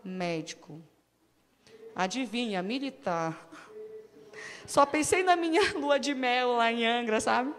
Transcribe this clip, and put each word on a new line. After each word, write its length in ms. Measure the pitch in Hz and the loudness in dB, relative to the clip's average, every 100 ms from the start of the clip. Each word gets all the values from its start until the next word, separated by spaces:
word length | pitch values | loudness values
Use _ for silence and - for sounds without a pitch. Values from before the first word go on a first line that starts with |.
Médico. 760 | 190 185 175 165 156 - - 156 160 _ _ _ _ _ _ _ - - - | -10 -6 -4 -4 -6 -14 -16 -18 -20 _ _ _ _ _ _ _ -20 -20 -12
Adivinha? 680 | - 185 240 247 233 240 190 | -4 -2 -2 -4 -2 -2 -2
Militar. 840 | 185 254 269 262 196 170 165 160 - - - - - - - - - - - - - | -2 -4 -4 -6 -4 -2 -2 -6 -14 -20 -18 -16 -14 -16 -18 -20 -20 -16 -14 -16 0
Só 200 | - 285 | 4 4
pensei 360 | 302 294 370 | 4 2 2
na 140 | 370 349 | 4 4
minha 240 | 330 330 | 4 4
<laughs> 140 | 392 | 2
lua 240 | 330 285 277 | 0 2 2
de 160 | 247 | 2
mel 380 | 262 254 247 247 | -2 0 2 2
lá 180 | 240 233 | 2 2
em 160 | 233 226 | 2 2
Angra, 340 | 240 233 220 | 2 2 0
sabe? 320 | 247 226 262 | 2 2 0